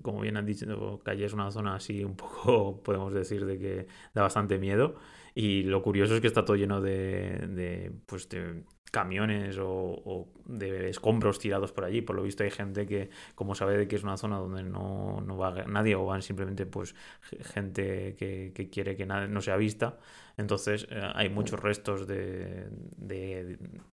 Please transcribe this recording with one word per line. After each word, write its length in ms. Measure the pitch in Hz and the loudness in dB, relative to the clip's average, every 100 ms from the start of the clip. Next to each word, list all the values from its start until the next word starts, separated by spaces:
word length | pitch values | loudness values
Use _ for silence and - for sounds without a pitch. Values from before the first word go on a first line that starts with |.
como 200 | 113 104 | -4 -2
bien 140 | 107 107 | -2 0
han 120 | 104 | -2
dicho, 520 | 104 110 104 101 101 | -2 -4 -4 -4 -6
Calle 220 | 104 98 104 | -4 -2 0
es 80 | |
una 180 | 104 101 | 0 -2
zona 240 | 107 101 95 | -2 -2 -2
así 280 | - 101 | -4 -4
un 120 | 98 95 | -4 -6
poco, 680 | - - 120 117 98 98 | -10 0 6 6 6 0
<laughs> 20 | |
podemos 300 | - 98 98 | 0 0 0
decir, 320 | 98 92 101 98 | -2 -2 -2 -2
de 140 | 95 | -2
que 280 | 98 95 92 - - 110 | -4 -4 -6 -14 -4 4
da 80 | |
bastante 340 | 98 107 101 95 | 4 4 4 2
miedo. 380 | 98 104 156 - - - - - | 4 4 4 0 -16 -20 -8 0
Y 280 | 107 98 | 4 4
lo 200 | 92 95 | 4 4
curioso 320 | 104 98 101 113 | 4 6 6 6
es 60 | |
que 60 | 113 | 6
está 180 | 110 104 | 6 6
todo 100 | 101 | 6
lleno 240 | 101 101 | 4 2
de, 640 | 95 95 95 95 95 95 87 | 2 0 0 0 -2 -2 -4
de, 420 | 92 90 90 92 101 - | -4 -4 -4 -6 -10 -10
pues, 240 | 92 - | -12 -8
de 340 | 92 90 82 - _ - | -8 -6 -8 -14 _ -4
camiones 680 | 107 90 95 110 104 98 95 | -2 0 2 2 2 -2 -2
o, 100 | 95 | -2
o 640 | 92 92 - - 92 85 - - | -2 -2 -4 -6 -6 -8 -14 -10
de 440 | 120 98 95 95 | -6 -4 -2 -2
escombros 480 | - 110 113 104 98 | 2 4 6 6 2
tirados 340 | 104 98 98 | 0 0 -2
por 100 | - | -2
allí. 180 | 90 113 | 0 0
Por 140 | 113 95 | 0 0
lo 80 | |
visto 200 | 98 98 | -2 0
hay 80 | 101 | -2
gente 360 | - 98 98 98 | -2 -4 -2 -2
que, 220 | 101 95 - - - | -2 -4 -10 -14 -6
como 180 | 98 | -4
sabe 240 | 98 98 101 | 0 4 4
de 100 | 104 | 4
que 100 | 104 | 0
es 60 | |
una 120 | 101 95 | -2 -2
zona 220 | 107 98 | -2 -2
donde 260 | 92 95 | -2 -4
no, 560 | 101 95 95 98 98 101 | -6 -4 -4 -4 -4 -4
no 180 | 98 95 | -4 -2
va 280 | 92 90 - | -2 -2 -2
nadie 300 | 104 110 95 | 2 4 4
o 100 | 95 | 2
van 160 | 95 | -2
simplemente, 440 | - 95 95 98 95 | -2 -4 -4 -4 -4
pues, 300 | 98 92 - - - - | -4 -6 -10 -18 -20 -14
g-, 140 | - | -14
gente 720 | - 101 98 95 98 95 95 101 | -8 -4 -4 -2 -2 -2 -4 -4
que, 360 | 98 95 95 95 | -6 -6 -8 -6
que 140 | 92 | -6
quiere 260 | 101 98 98 | -4 -2 -2
que 100 | 98 | -2
na-, 220 | 98 98 | -2 0
no 140 | 101 | -2
sea 160 | 98 95 | 2 4
vista, 400 | 107 107 117 - - - - - | 4 2 -2 -2 -16 -20 -12 -4
entonces, 480 | 104 101 104 104 - | 0 0 2 -2 -2
eh, 100 | 107 98 | -6 -4
hay 160 | - 98 | 0 0
muchos 320 | 101 107 104 | 2 -2 0
restos 460 | 104 101 - 98 95 | 0 0 0 -2 -2
de, 600 | 95 95 92 92 92 101 104 - - | -4 -4 -6 -6 -8 -10 -12 -12 -12
de, 600 | 98 95 95 92 90 - - - - | -10 -6 -6 -6 -8 -10 -12 -16 -20